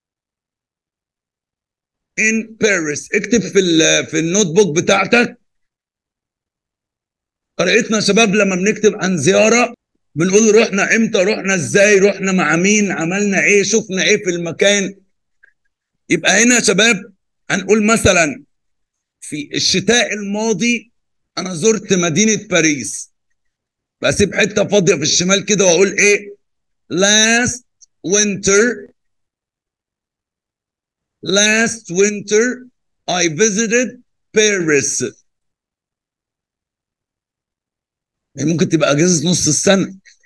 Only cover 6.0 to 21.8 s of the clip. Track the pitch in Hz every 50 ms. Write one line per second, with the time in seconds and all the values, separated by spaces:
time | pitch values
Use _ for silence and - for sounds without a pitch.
6 | _ _ _ _ _ _ _ _ _ _ _ _ _ _ _ _ _ _ _ _
7 | _ _ _ _ _ _ _ _ _ _ _ - 170 202 - 226 214 - 226 214
8 | 180 190 196 214 233 208 185 214 202 196 190 180 185 214 220 - - - 180 -
9 | 165 190 190 160 127 165 196 208 208 220 226 240 240 240 - _ _ _ _ _
10 | _ _ - 143 165 185 185 214 226 214 202 220 226 - 180 202 175 - 180 226
11 | 226 175 - 196 180 202 220 - - 190 190 185 143 120 131 208 196 214 208 196
12 | 190 202 196 - 185 196 185 185 160 147 160 170 180 196 208 214 208 190 151 143
13 | 165 165 185 202 208 202 190 175 147 165 202 202 190 196 220 220 - - 190 190
14 | 160 165 214 208 208 185 175 175 170 165 156 - - 196 202 202 196 - - _
15 | _ _ _ _ _ _ _ _ _ _ _ _ _ _ _ _ _ _ _ _
16 | _ - 170 170 160 156 180 202 233 247 247 233 - 214 196 180 214 233 233 180
17 | - - _ _ _ _ _ _ _ - 147 190 - - 208 226 208 214 226 214
18 | - 214 185 175 165 147 123 - - _ _ _ _ _ _ _ _ _ _ _
19 | _ _ _ _ - - - 151 143 - 131 131 - - - 185 185 196 233 240
20 | 214 - 196 214 202 196 202 208 220 226 220 160 220 240 240 226 - _ _ _
21 | _ _ _ _ _ _ - - 180 185 185 151 165 220 220 -